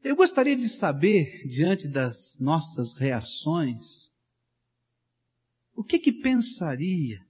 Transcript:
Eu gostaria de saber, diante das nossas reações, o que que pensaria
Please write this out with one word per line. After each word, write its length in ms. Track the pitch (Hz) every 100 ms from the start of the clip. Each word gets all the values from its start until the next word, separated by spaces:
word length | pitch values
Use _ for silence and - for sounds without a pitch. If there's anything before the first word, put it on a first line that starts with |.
Eu 120 | 269 294
gostaria 400 | 359 311 262 269
de 120 | 233
saber, 760 | - 175 139 180 214 143 - 139
diante 420 | 123 170 190 151
das 480 | 139 127 117 - _
nossas 540 | 131 160 160 - 120
reações, 840 | - 135 123 113 - 151 170 143 113 - - - _ _ _ _ _ _ _ _ _ _ _ _ _ _ _ _
o 80 | -
que 160 | 208 349
que 140 | -
pensaria 1080 | 226 262 254 233 - 165 131 170 185 135 101